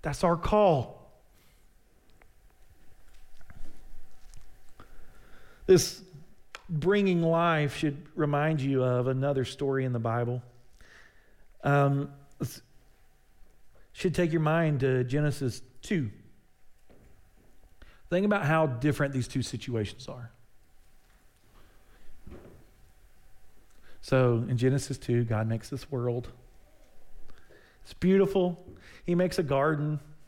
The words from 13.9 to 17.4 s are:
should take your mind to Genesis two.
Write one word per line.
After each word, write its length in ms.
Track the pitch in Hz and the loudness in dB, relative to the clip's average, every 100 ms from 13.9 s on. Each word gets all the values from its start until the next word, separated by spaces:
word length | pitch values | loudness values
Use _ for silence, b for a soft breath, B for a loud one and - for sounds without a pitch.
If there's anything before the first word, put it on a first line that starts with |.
should 200 | - 185 | -4 -2
take 180 | 156 175 | 2 2
your 100 | 165 | 2
mind 400 | 151 165 160 143 | 2 4 2 2
to 220 | 131 127 | 2 2
Genesis 600 | 127 143 147 - 131 - - - | 0 0 0 0 -4 -4 -14 -16
two. 300 | - 185 113 - - - _ _ - - - - - - - - | -2 -2 -2 -8 -20 -20 _ _ -20 -20 -20 -20 -20 -20 -20 -20